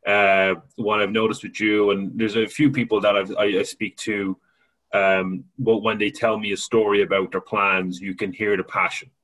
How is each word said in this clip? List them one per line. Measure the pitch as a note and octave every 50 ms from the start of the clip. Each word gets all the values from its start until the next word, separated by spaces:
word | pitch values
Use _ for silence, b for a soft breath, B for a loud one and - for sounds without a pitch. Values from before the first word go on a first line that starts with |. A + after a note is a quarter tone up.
| _
uh, | G2+ G2+ G#2 G2+ G2 G2 F#2+ F#2+ F#2+ F#2 - - _ _
what | - A2 G2+ G#2+ G#2
I've | G#2 F#2+
noticed | G#2+ A2 A2 A2 G#2+ - -
with | F#2+ - -
you, | G#2+ G#2+ G#2 G#2 G#2 G2+
and | G2 G2 G2 F#2 F2
there's | G#2+ A2+ G#2+ G2+
a | A2+ A2
few | G2+ - - D#3 C#3
people | C3 B2 A#2 - G#2+ G#2
that | G2 G#2 G2+
I've, | G2+ G2 G2 F#2+
I, | G#2 G#2 G2+ F#2+ F#2
I | G2+
speak | - - _ G#2+ F#2+ -
to, | - - A2+ G#2 G2+ G2 F#2+ F#2+ _ _ _ _ _ _ _ _ _ _ _ -
um, | G2+ G2 F#2+ F#2+ F#2+ F#2+ F#2 F#2 F#2 - _ _ -
but | B2+ A2+ A2+ G#2
when | G#2+ A2 G#2+
they | G#2 G#2 G#2
tell | - - B2 A2+ A2
me | G#2+ G#2+ G2+
a | G2
story | F#2 - - - A2+ G#2+ G#2 G2+ G2+ G2
about | E2+ G2 G2 F#2+ F#2
their | - F#2+
plans, | - - - G#2 G2+ G2 F#2+ F#2+ F#2 F#2 F2+ F2+
you | G2 G2 F#2
can | - G#2+ F#2+ F#2
hear | - A2 G#2 G#2
the | F#2 F#2
passion. | - - G2+ F#2 F2 - - - - _ _